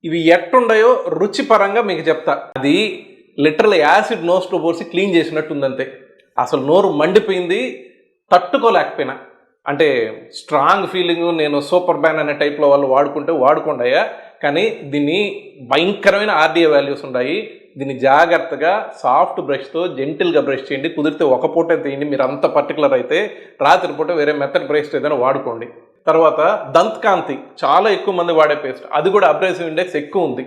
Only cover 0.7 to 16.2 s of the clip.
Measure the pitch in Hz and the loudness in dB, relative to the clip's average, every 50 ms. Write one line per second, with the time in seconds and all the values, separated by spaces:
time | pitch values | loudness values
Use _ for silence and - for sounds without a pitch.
0.7 | 220 214 220 247 254 - - 175 160 160 190 208 - - 269 - 220 196 196 196 | 4 4 6 4 4 2 0 -6 -2 -2 -2 -2 -2 -6 2 2 4 4 4 2
1.7 | 202 233 240 202 180 160 139 160 156 - - 170 139 - - - - - 127 143 | 0 -2 -2 -2 -4 -2 0 -2 -2 0 0 -2 -2 -4 -6 -10 -10 -4 0 2
2.7 | 151 190 220 202 175 - - - - _ _ _ _ - 143 156 151 - - - | 2 2 0 -2 -6 -12 -16 -20 -20 _ _ _ _ 0 0 0 2 4 2 4
3.7 | 196 165 147 147 170 202 214 - 233 185 165 170 180 190 180 - 190 170 151 170 | 4 4 4 4 4 4 2 0 -6 -4 -2 0 0 0 0 -2 -6 -2 -2 -2
4.7 | 165 165 165 165 - 175 196 202 175 165 151 160 151 151 151 - 160 143 139 135 | -4 -4 -8 -6 -4 -2 -2 2 2 0 0 0 -4 -6 -6 -6 -6 -4 -4 -4
5.7 | 120 113 135 - - - - _ _ _ _ _ _ - 123 120 - 139 127 143 | -4 -6 -8 -10 -10 -20 -20 _ _ _ _ _ _ -4 -2 0 -2 -2 0 2
6.7 | 160 190 208 190 156 147 151 170 185 214 202 190 190 185 180 165 185 220 254 240 | 4 4 4 2 0 0 0 4 2 2 2 2 -4 -4 -2 -2 -2 -4 -4 -6
7.7 | 180 - - - _ _ _ _ _ _ _ _ - 180 - - - 269 - 233 | -8 -14 -20 -20 _ _ _ _ _ _ _ _ 2 2 2 2 -4 2 2 4
8.7 | - 170 143 - - - 143 127 139 - - - _ _ _ _ _ _ _ - | 2 2 0 0 -4 -6 -6 -8 -8 -12 -18 -20 _ _ _ _ _ _ _ -8
9.7 | 143 143 165 147 131 120 113 110 107 - - - - - - - 151 143 139 156 | 0 2 2 2 2 0 -2 -4 -8 -14 -20 -20 -20 -20 -10 -2 0 2 4 4
10.7 | 190 202 190 - - 185 175 170 170 170 170 175 170 160 151 147 147 143 143 - | 2 2 0 -4 -4 -4 -2 -2 -2 0 -2 -2 0 0 -2 0 -2 -4 -2 0
11.7 | 180 180 180 - 160 147 147 160 156 156 147 147 143 147 147 147 143 147 151 143 | 0 0 0 0 -2 0 0 0 0 0 -4 -4 -2 -2 -2 -2 0 2 2 4
12.7 | 143 143 139 131 131 135 147 143 147 151 143 165 170 147 127 135 147 160 143 156 | 4 4 2 2 2 2 2 0 -2 -6 -4 -4 -2 2 4 4 2 2 0 -4
13.7 | 147 123 123 123 135 165 214 - - - - - _ _ - 147 143 165 202 226 | -4 -2 0 0 2 0 0 -2 -6 -14 -20 -20 _ _ -4 -2 0 0 0 -2
14.7 | - - - 139 135 147 143 143 165 196 208 196 - - - - _ - 131 117 | -4 -6 -12 -6 -2 -2 0 0 0 -2 -2 -4 -6 -12 -16 -20 _ -20 -6 -2
15.7 | 131 151 170 196 202 196 - 196 190 202 | 0 2 2 0 -2 2 2 2 2 2